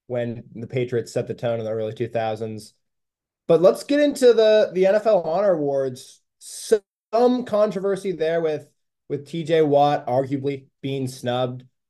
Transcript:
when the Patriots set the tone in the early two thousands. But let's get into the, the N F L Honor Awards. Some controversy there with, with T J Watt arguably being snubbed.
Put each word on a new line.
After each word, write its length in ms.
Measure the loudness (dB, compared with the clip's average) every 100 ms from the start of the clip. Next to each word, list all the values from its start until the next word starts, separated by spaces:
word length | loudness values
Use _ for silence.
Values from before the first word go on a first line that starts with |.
| -8
when 360 | -6 -6 -8 -12
the 140 | -14 -8
Patriots 460 | -4 -2 -2 -2
set 140 | -4 -6
the 60 |
tone 260 | -4 -4 -4
in 60 | -4
the 60 |
early 220 | -4 -4
two 160 | -6 -6
thousands. 640 | -2 -4 -4 -8 -10 -16 _ _ _ _ _ _ _ 2
But 140 | 4
let's 220 | 6 4
get 180 | 0 2
into 320 | 2 4 4
the, 380 | 6 4 4 2
the 120 | 2 2
N 100 | 2
F 120 | 2
L 140 | 0
Honor 320 | 0 -2 0
Awards. 680 | 0 0 -2 -4 -6 -16 -20 _ _
Some 1040 | -20 -16 -2 -2 -2 _ _ 2 2 2 -2
controversy 680 | 0 0 0 -2 -2 -4
there 300 | -2 -2 0
with, 260 | 0 -4 -8 _ _ _ -10
with 200 | -10 -8
T 160 | -8
J 200 | 0 2
Watt 420 | 4 4 4 2 0
arguably 600 | 0 0 -4 -4 -6 -10 _
being 260 | -8 -6 -6
snubbed. 580 | -6 -4 -2 -4 -6 -16 _ _